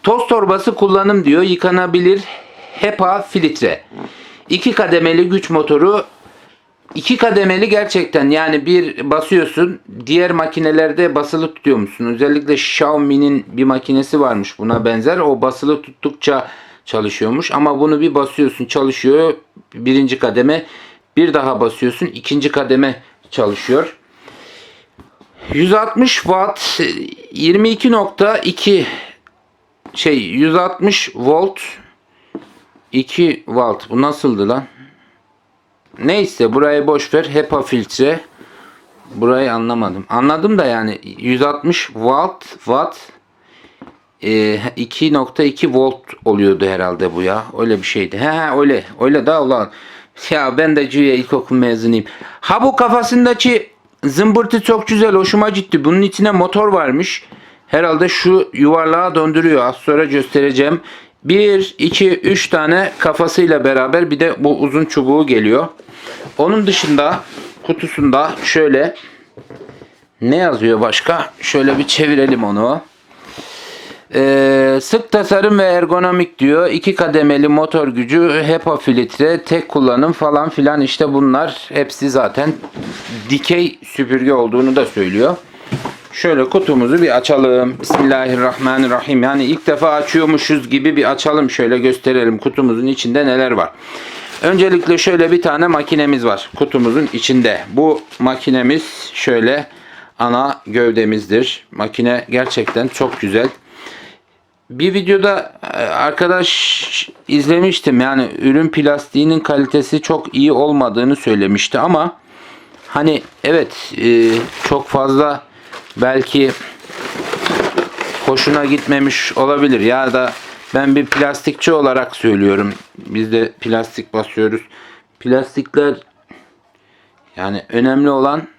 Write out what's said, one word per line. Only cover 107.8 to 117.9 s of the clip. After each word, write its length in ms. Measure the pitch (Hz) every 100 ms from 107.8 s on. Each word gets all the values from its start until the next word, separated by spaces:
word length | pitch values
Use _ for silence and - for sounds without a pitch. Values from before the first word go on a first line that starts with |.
| 151 123
Yani 260 | 131 135 123 -
ürün 300 | 135 139 160
plastiğinin 720 | 160 147 147 - 143 151 160
kalitesi 600 | 156 143 135 147 131 156
çok 340 | - 156 - 123
iyi 160 | 143
olmadığını 640 | 131 147 143 123 107 127 139
söylemişti 640 | - 107 98 101 - 131
ama 380 | 160 160 170 - _ - - - - - -
hani 340 | 143 156 147 - _
evet, 500 | 135 160 117 - - -
e, 340 | 117 117 113 113 120 -
çok 240 | - 139 131
fazla 560 | 139 135 135 147 143 - - - - - -
belki 540 | 123 135 131 143 135 - - - - - - - - - - - - - 117